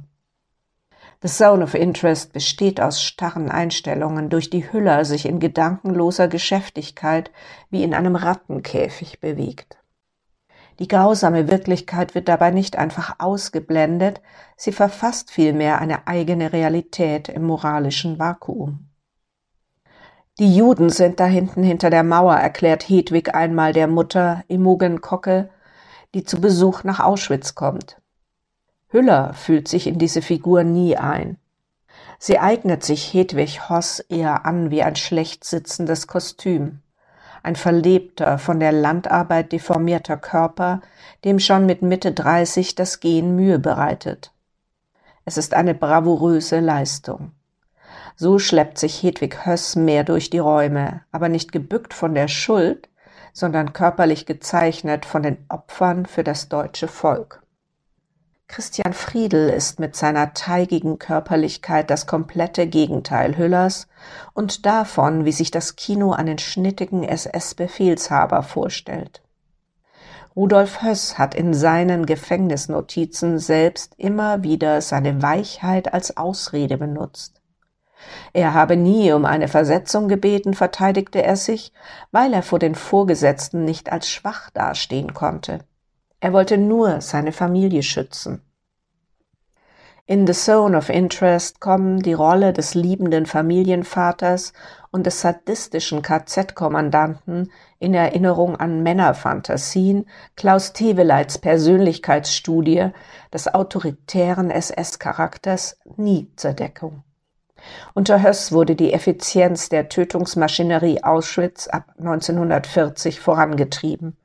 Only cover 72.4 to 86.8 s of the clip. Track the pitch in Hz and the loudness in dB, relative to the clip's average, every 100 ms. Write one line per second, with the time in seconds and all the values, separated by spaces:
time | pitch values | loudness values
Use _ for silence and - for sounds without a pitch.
72.4 | 185 143 147 156 156 - 160 - 170 165 | 0 -2 -4 -6 -4 -4 -4 -2 -2 -2
73.4 | 160 160 165 - - _ 196 208 214 202 | 0 2 2 0 -10 _ -4 -2 0 -2
74.4 | 185 156 156 151 151 143 139 139 143 170 | -2 0 0 0 0 -2 0 0 0 0
75.4 | 214 - 180 185 180 180 - - 170 190 | -4 -6 -2 -2 0 -4 -4 -6 -6 -6
76.4 | - 147 139 135 147 147 - - - _ | -6 -4 -2 -4 -4 -8 -10 -14 -20 _
77.4 | _ _ _ _ _ _ - - - 180 | _ _ _ _ _ _ -20 -20 -6 0
78.4 | 165 156 156 175 175 220 196 147 143 156 | 2 4 4 4 4 4 4 4 2 0
79.4 | 151 151 147 170 - 214 208 202 202 202 | 2 2 2 2 0 -2 0 2 2 0
80.4 | 196 190 180 - 190 196 196 196 - 196 | 0 0 -2 0 0 0 -2 0 0 0
81.4 | - 220 - _ - - - 208 269 202 | -2 -6 -8 _ -20 -20 -2 2 2 2
82.4 | - 170 170 160 - 196 196 160 147 139 | 0 0 0 -2 0 2 2 2 2 0
83.4 | - 170 160 160 - 170 - - 202 - | -4 -4 -2 -4 -6 -8 -6 -8 -8 -10
84.4 | - - - - - 135 143 - 151 160 | -8 -4 -4 -4 -6 -6 -6 -4 -4 -4
85.4 | - - - _ _ _ _ _ 180 190 | -8 -12 -12 _ _ _ _ _ 0 2
86.4 | 190 202 208 226 | 4 2 2 2